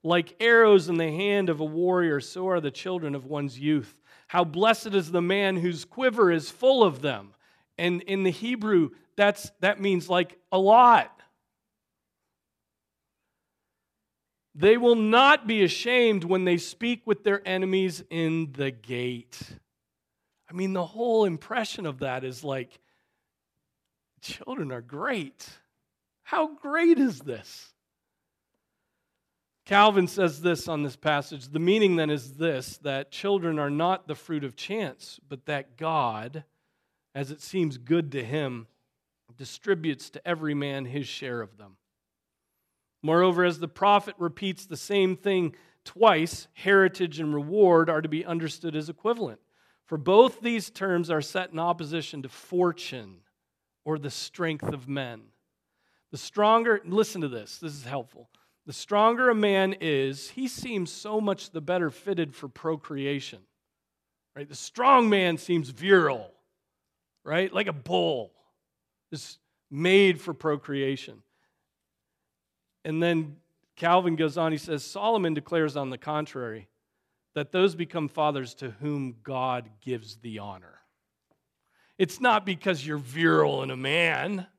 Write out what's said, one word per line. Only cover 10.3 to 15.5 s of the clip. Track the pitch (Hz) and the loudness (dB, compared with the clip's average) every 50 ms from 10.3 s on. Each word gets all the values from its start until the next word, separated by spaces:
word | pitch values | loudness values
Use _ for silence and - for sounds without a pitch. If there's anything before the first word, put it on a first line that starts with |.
| - _ _ _ | -8 _ _ _
a | 190 185 | 0 2
lot. | 190 196 220 240 247 240 233 175 120 - _ - - _ _ _ _ _ _ _ _ _ _ _ _ _ _ _ _ _ _ _ _ _ _ _ _ _ _ _ _ _ _ _ _ _ _ _ _ _ _ _ _ _ _ _ _ _ _ _ _ _ _ _ _ _ _ _ _ _ _ _ _ _ _ _ _ _ _ | 6 8 8 10 10 10 8 6 4 0 _ -20 -20 _ _ _ _ _ _ _ _ _ _ _ _ _ _ _ _ _ _ _ _ _ _ _ _ _ _ _ _ _ _ _ _ _ _ _ _ _ _ _ _ _ _ _ _ _ _ _ _ _ _ _ _ _ _ _ _ _ _ _ _ _ _ _ _ _ _
"They | 143 165 208 226 | 2 6 6 6
will | 240 240 240 233 | 6 6 4 4
not | 226 214 214 220 247 269 277 294 - 233 | 4 4 4 6 6 8 6 6 4 2
be | 214 | -2